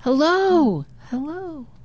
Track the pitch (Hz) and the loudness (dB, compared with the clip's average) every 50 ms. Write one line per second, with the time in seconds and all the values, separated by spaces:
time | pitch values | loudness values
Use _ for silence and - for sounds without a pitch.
0 | - 262 254 269 294 320 349 370 381 392 370 349 311 240 190 151 139 - - - | 0 0 0 2 4 2 2 2 2 2 4 4 4 2 2 -2 -6 -10 -16 -20
1 | - - - 247 262 294 320 359 381 359 330 294 247 226 - - - | -16 -10 -8 -8 -6 -6 -8 -10 -10 -12 -12 -14 -16 -18 -20 -20 -20